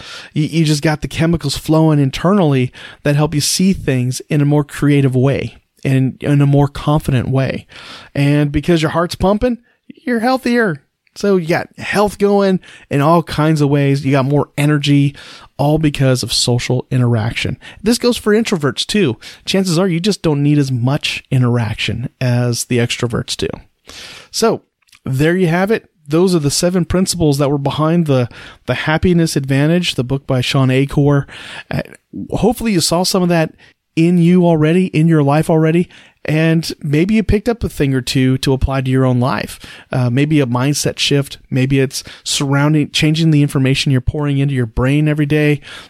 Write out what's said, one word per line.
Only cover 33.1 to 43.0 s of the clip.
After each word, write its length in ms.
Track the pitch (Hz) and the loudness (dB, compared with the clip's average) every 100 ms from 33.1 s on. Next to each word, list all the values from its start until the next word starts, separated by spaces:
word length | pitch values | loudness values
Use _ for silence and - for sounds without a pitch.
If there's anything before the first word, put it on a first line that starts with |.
| 196 | 0
of 60 | 180 | 2
that 260 | 170 156 - - _ _ - | 2 0 -6 -20 _ _ 0
in 240 | 165 180 | 2 4
you 260 | 170 180 170 | 4 6 4
already, 400 | 160 151 175 190 | 4 2 2 0
in 220 | 151 165 | 2 4
your 140 | 156 | 4
life 260 | 139 151 156 | 4 2 2
already. 400 | 160 160 170 175 - - _ - | 2 2 0 -2 -8 -20 _ -4
And 460 | 151 160 165 - - | 0 2 0 -2 -8
maybe 360 | 156 147 180 220 | -2 0 2 2
you 80 | |
picked 260 | 208 208 247 | 2 0 0
up 140 | 226 | -4
a 60 | 180 | -6
thing 240 | - 143 | -2 0
or 80 | 131 | 0
two 360 | 117 139 131 131 | -2 0 2 0
to 140 | - | 0
apply 280 | 131 - 135 | 0 0 -2
to 100 | 131 | 0
your 140 | 131 131 | 0 2
own 140 | 123 | 2
life. 400 | 127 - - - - - - | 0 -2 -6 -12 -20 -20 -6
Uh, 200 | 127 123 | -2 0
maybe 320 | 120 151 151 | 0 2 2
a 40 | 131 | 2
mindset 540 | 123 135 143 - - | 0 0 -2 -4 -4
shift. 380 | - 143 135 - - | -2 0 -2 -10 -6
Maybe 300 | 131 127 139 | -2 0 0
it's 240 | 131 - - - | 0 -4 -14 -14
surrounding, 680 | - - 143 139 147 156 143 | -8 -4 0 2 2 2 0
changing 400 | - | 0